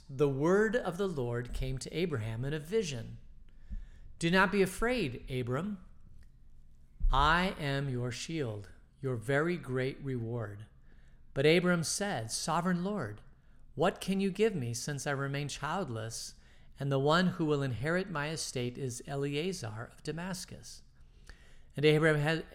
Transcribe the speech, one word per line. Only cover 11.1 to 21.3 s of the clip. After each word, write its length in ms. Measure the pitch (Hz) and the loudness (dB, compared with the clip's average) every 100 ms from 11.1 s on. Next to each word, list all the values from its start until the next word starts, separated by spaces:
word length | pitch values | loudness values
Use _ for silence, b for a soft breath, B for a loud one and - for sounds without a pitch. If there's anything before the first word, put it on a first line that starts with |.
| b b | b b
But 120 | 135 147 | 2 6
Abram 380 | 175 175 175 | 6 4 2
said, 480 | 156 - 208 147 110 | 0 -2 -2 -4 -4
"Sovereign 540 | - - 165 175 175 185 | -4 0 0 2 0 -2
Lord, 340 | 208 110 104 - b b b b - | -4 -6 -8 -16 b b b b 2
what 240 | 170 - | 2 2
can 220 | - 196 | 0 0
you 100 | 196 | 2
give 240 | 185 220 185 | 2 2 2
me 180 | 120 | -4
since 320 | 117 - 143 147 | -4 -4 -4 -2
I 60 | |
remain 380 | 135 139 139 143 | -2 -2 -2 -4
childless, 880 | - 147 180 156 113 101 - - - b b b b | -4 -4 -2 -4 -4 -6 -8 -10 -14 b b b b
and 100 | 139 | 0
the 80 | 135 | 2
one 300 | 143 165 180 | 4 6 4
who 160 | - | 2
will 180 | 156 147 | 0 2
inherit 480 | 139 110 143 180 190 | 0 -2 -2 -2 -2
my 200 | 156 147 | -4 -4
estate 480 | 156 - 131 123 123 | -6 -6 -4 -4 -4
is 260 | 135 117 - | -6 -8 -6
Eleazar 840 | 139 143 143 175 185 107 107 123 | -4 -2 -2 -2 -4 -8 -10 -12
of 120 | - | -10
Damascus?" 800 | 156 156 185 180 - - - - - - b b b | -8 -6 -6 -8 -10 -14 -16 -18 -20 -20 b b b